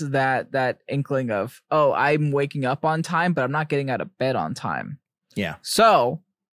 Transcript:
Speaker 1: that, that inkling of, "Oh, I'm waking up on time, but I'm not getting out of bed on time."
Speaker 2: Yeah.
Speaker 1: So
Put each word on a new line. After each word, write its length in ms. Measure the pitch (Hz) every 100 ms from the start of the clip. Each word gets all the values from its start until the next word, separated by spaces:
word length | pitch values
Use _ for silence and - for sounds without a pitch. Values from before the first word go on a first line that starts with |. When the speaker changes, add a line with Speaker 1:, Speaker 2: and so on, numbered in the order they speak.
| 147
Speaker 1:
that, 460 | 135 131 127 -
that 300 | 135 127 - -
inkling 420 | 143 135 139 123
of, 300 | 104 110 - _
"Oh, 200 | 151 147
I'm 400 | 78 139 156 147
waking 320 | 139 143 147 127
up 200 | 139 156
on 160 | 160
time, 320 | 160 170 180
but 100 | 165
I'm 80 | 127
not 160 | 147 151
getting 220 | 143 139
out 100 | 117
of 160 | - -
bed 180 | 131 120
on 160 | 80
time." 460 | - 104 67 50 143 _ _ _ -
Speaker 2:
Yeah. 200 | 90 -
Speaker 1:
So 600 | - - 220 175 120 160 - _ _